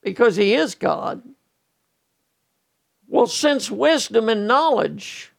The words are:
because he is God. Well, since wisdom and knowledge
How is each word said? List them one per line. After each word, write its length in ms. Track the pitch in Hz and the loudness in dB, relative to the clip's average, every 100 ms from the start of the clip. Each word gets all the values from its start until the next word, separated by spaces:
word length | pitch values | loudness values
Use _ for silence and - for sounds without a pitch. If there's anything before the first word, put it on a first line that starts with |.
because 340 | - 190 233 185 | -8 2 2 4
he 180 | 202 | 2
is 220 | 240 311 - | 2 0 -2
God. 480 | - 151 - - 247 - _ _ _ _ _ _ _ _ _ _ _ _ _ _ _ _ _ | -2 -2 -4 -8 -14 -20 _ _ _ _ _ _ _ _ _ _ _ _ _ _ _ _ _
Well, 200 | - 240 | 0 0
since 440 | - 302 285 220 | 2 0 0 -4
wisdom 580 | 202 277 320 - 220 220 | -2 2 2 0 -2 0
and 180 | 220 208 | -2 0
knowledge 840 | 254 320 254 - - - - - | 2 2 0 -2 -6 -14 -18 -20